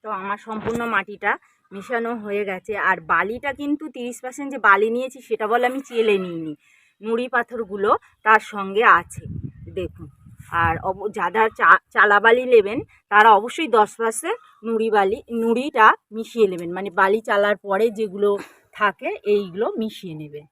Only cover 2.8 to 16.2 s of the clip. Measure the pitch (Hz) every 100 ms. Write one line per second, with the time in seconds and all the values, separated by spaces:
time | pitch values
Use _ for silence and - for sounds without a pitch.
2.8 | 170 180 160 170 185 247 277 269 285 294
3.8 | 302 254 240 233 254 254 277 277 208 196
4.8 | 220 233 254 262 - 220 214 240 247 262
5.8 | - 233 220 196 185 165 156 147 _ _
6.8 | _ _ 214 233 247 262 240 233 202 202
7.8 | 208 294 _ _ 214 220 - 208 196 196
8.8 | 226 175 - - - - - - - 170
9.8 | 180 - 151 _ - - - 165 165 160
10.8 | 190 190 202 415 180 202 220 - 170 185
11.8 | _ 233 208 202 220 247 254 233 196 240
12.8 | - _ _ 208 220 202 226 - 311 226
13.8 | 208 - 226 226 330 466 _ _ 220 226
14.8 | 226 208 190 214 - 233 226 233 285 262
15.8 | 220 - _ 214